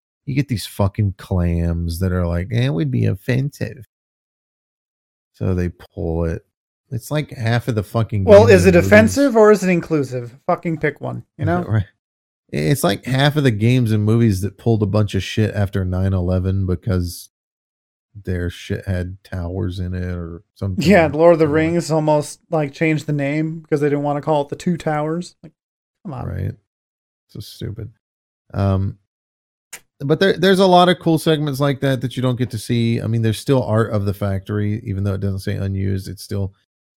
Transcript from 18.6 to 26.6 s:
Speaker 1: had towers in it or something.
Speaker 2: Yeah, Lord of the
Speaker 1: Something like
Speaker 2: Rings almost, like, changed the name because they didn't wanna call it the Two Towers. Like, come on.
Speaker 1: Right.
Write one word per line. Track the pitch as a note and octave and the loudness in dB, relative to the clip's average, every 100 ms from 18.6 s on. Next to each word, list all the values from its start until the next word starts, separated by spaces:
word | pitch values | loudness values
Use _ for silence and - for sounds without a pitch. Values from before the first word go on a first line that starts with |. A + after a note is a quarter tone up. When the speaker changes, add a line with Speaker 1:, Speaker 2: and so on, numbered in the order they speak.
| - G2+ - | -8 -8 -4
Speaker 1:
had | F#2 F2+ F#2+ | -6 -6 -10
towers | - F#2 F2 F#2 F#2+ F#2 | -12 -10 -8 -6 -6 -6
in | F2+ | -8
it | F2+ F2+ F2+ | -6 -8 -8
or | E2 E2+ _ | -10 -14 _
something. | - G2 F#2 D3+ | -10 -6 -2 4
Speaker 2:
Yeah, | G3 D#3 | 4 4
Lord | D3 E3+ | 4 6
of | E3 | 6
the | D#3 | 4
Speaker 1:
Something | D#3 D#3+ | 2 0
like | |
Speaker 2:
Rings | E3+ C#3 | -2 -2
almost, | D#3 D3+ D3+ D3 - - | -2 2 0 -2 -10 -6
like, | D#3+ D3 | -4 -4
changed | - D#3+ D#3 D3+ | -2 -2 0 -2
the | |
name | D3 C#3 D3+ D#3+ E3 | -4 -2 -2 -4 -6
because | D#3 D3+ | -4 0
they | D3 | 0
didn't | C#3+ | 0
wanna | C#3+ C#3+ | -2 -2
call | D3+ D3+ | 0 -2
it | C#3+ | -2
the | - | -6
Two | - E3+ | -4 -4
Towers. | E3 D3+ D#3 E3 F3 _ | -2 -4 -2 -6 -8 _
Like, | D#3+ _ _ _ _ _ F#3 | -20 _ _ _ _ _ -14
come | |
on. | C3+ F2+ | -10 -8
Speaker 1:
Right. | F#2 G2 - | -6 -6 -8